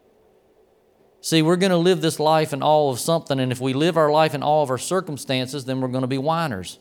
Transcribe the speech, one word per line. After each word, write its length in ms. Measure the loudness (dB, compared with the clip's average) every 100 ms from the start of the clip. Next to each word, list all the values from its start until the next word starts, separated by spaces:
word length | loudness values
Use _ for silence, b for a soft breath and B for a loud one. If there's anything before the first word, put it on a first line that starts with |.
| _ _ _ _ _ _ _ _ _ _ _ _ -2
See, 140 | 2
we're 160 | 2 2
gonna 200 | 2 2
live 220 | 2 2
this 220 | 0 0
life 320 | 2 2 0
in 100 | -2
awe 260 | 2 4 2
of 120 | 0
something, 380 | 0 -2 0 -2
and 120 | -2
if 80 | -2
we 140 | -2
live 240 | 0 0 2
our 120 | 2
life 240 | 4 2
in 100 | 0
awe 180 | 0 2
of 80 | 0
our 80 | -2
circumstances, 880 | -2 -4 -4 -8 -4 -4 -4 -6 -6
then 160 | -4
we're 80 | -4
gonna 180 | -2 -2
be 100 | -2
whiners. 640 | -2 -2 -2 -6 -8 -14